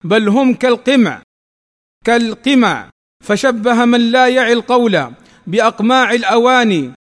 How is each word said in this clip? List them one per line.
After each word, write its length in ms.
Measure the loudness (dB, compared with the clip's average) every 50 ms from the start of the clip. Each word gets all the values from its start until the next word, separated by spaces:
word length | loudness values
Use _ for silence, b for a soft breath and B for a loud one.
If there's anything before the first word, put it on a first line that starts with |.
| -2
بل 240 | 0 -2 0 0 0
هم 260 | 0 2 2 0 0
كالقمع، 680 | 0 0 -2 -2 0 0 0 0 2 0 0 -2 -10 -18 _ _ _ _ _ _ _ _ _ _ _ _ _ _ _ _
كالقمع. 840 | 0 0 0 0 -4 -8 -6 -2 0 2 2 2 0 -2 -4 -10 -18 _ _ _ _ _ _ -4
فشبه 600 | -4 -4 0 0 -2 -2 -2 -2 -2 0 2 2
من 160 | 2 2 2
لا 280 | 0 0 2 2 2 2
يعي 240 | 2 0 0 0
القول 600 | 0 -2 -2 -2 0 0 2 0 0 -2 -4 -6 -12 _ b b b b b
بأقماع 680 | -4 -2 0 0 0 -2 0 -2 0 2 2 0 0
الأواني 760 | -2 -2 -2 0 0 2 2 2 2 2 2 2 0 -2 -4 -6 -12 _ _ _